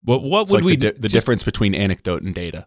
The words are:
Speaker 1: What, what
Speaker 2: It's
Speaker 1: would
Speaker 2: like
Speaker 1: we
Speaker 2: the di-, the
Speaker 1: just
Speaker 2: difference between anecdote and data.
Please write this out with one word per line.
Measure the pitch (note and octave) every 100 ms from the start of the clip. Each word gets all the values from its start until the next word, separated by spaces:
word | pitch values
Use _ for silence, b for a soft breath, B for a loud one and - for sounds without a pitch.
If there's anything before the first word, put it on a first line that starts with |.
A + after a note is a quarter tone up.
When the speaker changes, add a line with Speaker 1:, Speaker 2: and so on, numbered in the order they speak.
| -
Speaker 1:
What, | B2+
what | C3+ G3
Speaker 2:
It's | G3+
Speaker 1:
would | G3+
Speaker 2:
like |
Speaker 1:
we | F3 D3+
Speaker 2:
the | G#2+
di-, | -
the | A2
Speaker 1:
just | A2
Speaker 2:
difference | - A#2
between | - - G#2
anecdote | E2+ G2 F2+ - F2
and | F#2+
data. | F2+ E2+ D#2+